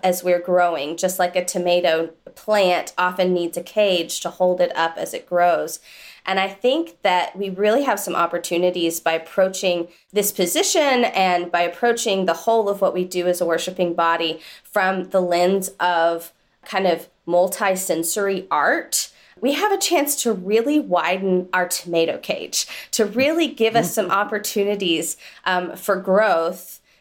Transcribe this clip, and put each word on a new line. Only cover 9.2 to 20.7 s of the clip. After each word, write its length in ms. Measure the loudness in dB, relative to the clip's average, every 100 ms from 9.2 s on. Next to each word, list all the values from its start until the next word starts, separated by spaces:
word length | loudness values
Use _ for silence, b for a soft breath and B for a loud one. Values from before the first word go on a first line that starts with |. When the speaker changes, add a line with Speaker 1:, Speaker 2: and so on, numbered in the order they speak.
| -2 0 0 0 -2 -2 -4 B B
Speaker 1:
this 200 | -2 -2
position 720 | 0 0 0 0 2 2 2
and 460 | 2 2 2 2 0
by 100 | 0
approaching 640 | 0 0 0 0 0 0 0
the 80 |
whole 340 | 0 2 2 2
of 120 | 0
what 120 | 0
we 120 | 0
do 240 | -2 -2 0
as 120 | 0
a 60 | 0
worshiping 480 | 0 -2 -2 -2
body 460 | 0 0 0 -2 -6 B B
from 400 | -6 0 0 0 -2
the 100 | -2
lens 500 | 2 2 4 2 -2 -2
of 520 | 0 2 2 0 -6 _ _ _
kind 220 | -8 -2 0
of 220 | 0 -4 _
multi-sensory 1200 | 0 2 2 2 0 0 -2 -2 -2 -2 -2 -2 -2
art. 600 | 0 2 0 -2 -6 -6 b b -4
We 120 | -2
have 180 | 0 0
a 80 | 0
chance 420 | 0 0 0 -2
to 100 | -2
really 480 | -2 0 0 2